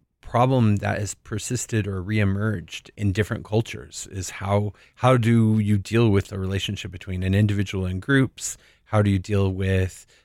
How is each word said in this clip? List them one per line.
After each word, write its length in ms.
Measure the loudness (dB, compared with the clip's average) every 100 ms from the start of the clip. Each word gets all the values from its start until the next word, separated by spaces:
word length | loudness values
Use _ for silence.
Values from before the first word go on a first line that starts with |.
| _ _
problem 560 | -4 0 2 4 2 2
that 200 | -2 -4
has 160 | -6
persisted 720 | -10 -10 -10 -6 -6 -4 -4 -4
or 160 | -6
reemerged 840 | -4 0 0 0 -2 -4 -8 -16 -16 -4
in 140 | -2
different 340 | 0 -2 -4 -2
cultures," 640 | -2 -2 -6 -14 -16 -12
is 200 | -10 -10
how, 420 | -8 -2 0 0 -6 _ _
how 200 | 2 4
do 440 | 4 4 4 2
you 180 | 2 0
deal 320 | 0 2 4
with 200 | 4 0
the 100 | -4
relationship 500 | -4 -4 -4 -6 -10
between 300 | -12 -8 -4
an 140 | 0 4
individual 500 | 4 2 -2 -4 -4
and 160 | -4
groups? 560 | 0 2 2 -2 -12 -12 _ _ _
How 180 | 2
do 80 | 2
you 80 | 2
deal 320 | 0 0 0
with 560 | 0 0 0 0 -6 -20 _